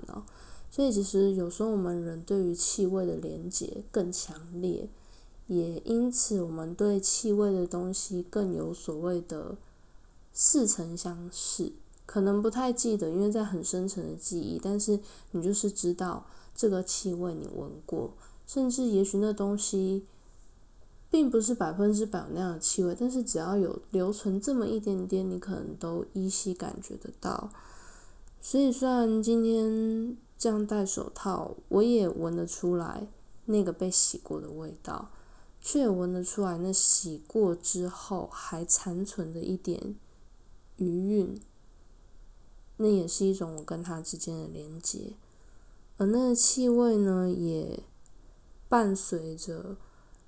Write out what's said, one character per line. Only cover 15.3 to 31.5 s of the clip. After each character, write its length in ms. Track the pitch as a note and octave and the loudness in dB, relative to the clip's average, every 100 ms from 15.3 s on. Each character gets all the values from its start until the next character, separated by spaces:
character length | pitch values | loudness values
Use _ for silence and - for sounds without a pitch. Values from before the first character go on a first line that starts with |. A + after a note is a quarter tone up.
你 100 | F3 | -2
就 100 | F3 | 0
是 200 | G3+ G3+ | 2 0
知 200 | G3+ F3 | 0 -2
道 360 | F3 F#3 - - - - | 0 -2 -6 -10 -18 -16
这 160 | - A3 | 0 2
个 140 | F#3 | 2
气 320 | F#3 - F#3+ F3 | -2 -4 -4 -2
味 180 | F3+ | -4
你 140 | D#3+ D3+ | -6 -8
闻 240 | - C#3+ D3+ | -8 -10 -12
过， 300 | - D#3+ - - - - - | -6 -4 -4 -10 -20 -20 -6
甚 240 | C4+ B3+ | -2 0
至 140 | B3 | 2
也 200 | B3 G3 | 4 4
许 140 | G3 G3 | 4 2
那 160 | G#3+ | 2
东 240 | G#3 G3+ G#3 | 0 0 0
西 480 | - G3 F#3+ G3 G3 - - - - - - - - - - | 0 0 2 0 -4 -18 -20 -20 -20 -20 -20 -20 -20 -20 2
并 220 | D#4+ C4+ | 4 6
不 100 | A3+ | 4
是 140 | A3 A#3+ | 2 0
百 180 | D#3+ | 0
分 180 | F3 G#3 | 4 4
之 140 | G#3 G#3+ | 4 0
百 140 | F#3 | -2
有 60 | D#3 | -4
那 80 | D#3+ | -4
样 140 | F#3 | -2
的 60 | E3 | -2
气 240 | - - | 0 2
味， 120 | F3+ F3 | 2 2
但 100 | B3 | 0
是 140 | B3+ | 0
只 160 | A3+ E3 | 0 -2
要 180 | E3 G3+ | 0 2
有 240 | F3 - - | 2 -2 -2
留 240 | F#3 F3+ | 0 0
存 260 | G#3 G#3 F#3+ | 0 0 0
这 140 | A#3+ | 0
么 140 | C4 G#3 | 0 0
一 120 | A3 | 0
点 280 | G#3 F#3+ F#3 | 0 -2 0
点， 200 | F#3+ F#3 | 0 0
你 120 | F3+ | -4
可 160 | G3 F#3 | -6 -6
能 200 | - D#3+ | -6 -6
都 280 | E3+ E3+ - | -6 -4 -4
依 160 | G3 F#3+ | -4 -2
稀 240 | - F#3+ | -2 -4
感 260 | F3+ E3 - | -4 -6 -8
觉 160 | - - | -12 -12
得 120 | - - | -14 -8
到。 300 | - - G#3 - - - - - - - - - | -6 -4 -6 -12 -20 -18 -18 -20 -20 -20 -20 -16
所 180 | - C4 | 0 4
以 120 | C#4 | 4
虽 160 | B3+ B3+ | 4 2
然 360 | B3 A3+ A3 | 4 4 4
今 200 | A3 A#3 | 4 4
天 720 | A3+ A3+ A3 A3 A3 A3+ A#3 - - - | 4 4 2 2 0 0 -4 -8 -12 -2
这 100 | A#3 | 0
样 200 | G#3+ G#3 | 2 0
戴 180 | G#3+ G3 | 0 0
手 260 | - - - | -4 -6 -6
套， 400 | G3 F3+ - | -4 -4 -6